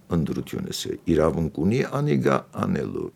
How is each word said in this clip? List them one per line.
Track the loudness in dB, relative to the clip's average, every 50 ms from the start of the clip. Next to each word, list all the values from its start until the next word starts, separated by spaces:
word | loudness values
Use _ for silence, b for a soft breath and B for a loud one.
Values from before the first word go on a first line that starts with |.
| -4
ընտրությունս | -2 0 0 0 0 -2 -4 -6 -6 -8 -8 -6 -6 -8 -6
է, | -6 -6 -8 -4 0
իրավունք | 2 4 4 4 4 2 2 -2 -2 -2 0
ունի | 0 2 2 2 0 -2
անիկա | -2 -2 0 2 2 2 2 2 2 0 -2 -6 -6
անելու։ | -4 -2 0 0 -2 -2 -4 -4 -6 -6 -8 -6